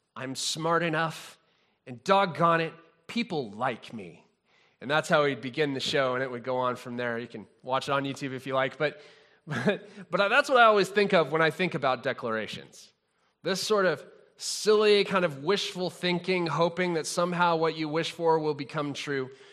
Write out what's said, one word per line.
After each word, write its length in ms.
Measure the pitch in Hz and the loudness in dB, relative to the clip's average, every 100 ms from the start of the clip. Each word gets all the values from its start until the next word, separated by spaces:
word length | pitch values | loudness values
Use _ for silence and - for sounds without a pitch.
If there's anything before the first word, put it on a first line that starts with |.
| _ - | _ -12
I'm 180 | 131 | -10
smart 480 | 127 - 160 160 165 | -6 -6 -4 0 2
enough, 560 | 170 156 165 - - - _ _ _ _ 131 | 2 0 -2 -6 -16 -20 _ _ _ _ -18
and 180 | 123 | -8
doggone 580 | - 196 190 139 170 165 | 2 4 4 2 4 4
it, 120 | 160 - - _ - | 0 -8 -20 _ -8
people 460 | 233 - 160 113 | -6 -4 -4 -6
like 420 | 101 131 110 - | -4 -4 -4 -10
me." 320 | 117 87 80 _ _ _ _ _ _ | -14 -14 -18 _ _ _ _ _ _
And 80 | 120 | -2
that's 180 | 151 151 | -2 2
how 180 | 160 143 | 2 2
he'd 160 | 123 | -2
begin 340 | 127 135 147 131 | -6 -2 -2 -2
the 40 | |
show, 360 | - 147 131 127 | -2 0 0 0
and 80 | |
it 80 | 131 | -4
would 120 | 120 | -6
go 140 | 120 127 | -4 0
on 180 | 123 117 | 0 -2
from 220 | 127 120 | -8 -6
there. 220 | 123 117 | -4 -4
You 80 | 120 | -8
can 180 | 110 95 _ | -14 -16 _
watch 280 | 123 131 147 | -4 -4 0
it 20 | |
on 140 | 139 139 | -2 -2
YouTube 280 | 131 143 | -6 -8
if 140 | 131 139 | -8 -4
you 80 | 131 | -2
like, 240 | 135 - | -2 0
but, 200 | 147 - - - | -4 -4 -16 -20
<laughs> 240 | _ _ - | _ _ -10
but, 400 | 143 151 190 - 202 180 | -2 0 -2 -6 -20 -6
but 200 | 185 202 | 0 4
that's 200 | 262 294 | 2 4
what 80 | 254 | 8
I 60 | |
always 260 | 226 208 185 | 8 8 4
think 240 | 208 202 | 2 4
of 180 | 185 143 | 4 4
when 120 | 160 | 2
I 80 | 160 | 2
think 240 | 156 180 156 | 2 -4 0
about 260 | 135 127 | 0 0
declarations. 880 | 135 120 117 110 101 - 69 - - _ _ _ _ _ | -2 -4 -4 -4 -6 -10 -14 -20 -20 _ _ _ _ _
This 180 | 160 185 | -6 -4
sort 240 | - 208 185 | 0 2 2
of 180 | 143 - - _ _ | 0 -6 -20 _ _
silly 680 | - - 202 214 214 202 190 | -8 -2 4 4 6 4 4
kind 180 | 190 | 2
of 200 | 175 135 147 | 0 -2 -2
wishful 440 | 196 - 180 180 | -2 -2 -4 -6
thinking, 560 | - 180 175 180 185 165 | -2 -2 -2 0 -2 0
hoping 500 | 147 170 170 180 160 | 0 0 0 -2 -2
that 120 | 147 | -2
somehow 480 | - 175 170 175 165 | -2 -2 2 2 2
what 220 | 160 156 | 0 -2
you 100 | 156 | -4
wish 240 | 160 156 | -2 -4
for 260 | - 165 160 | 0 2 2
will 160 | 151 | 0
become 400 | 147 139 160 143 | -4 -6 -6 -6
true. 360 | 135 147 139 131 - - | -6 -6 -6 -6 -12 -20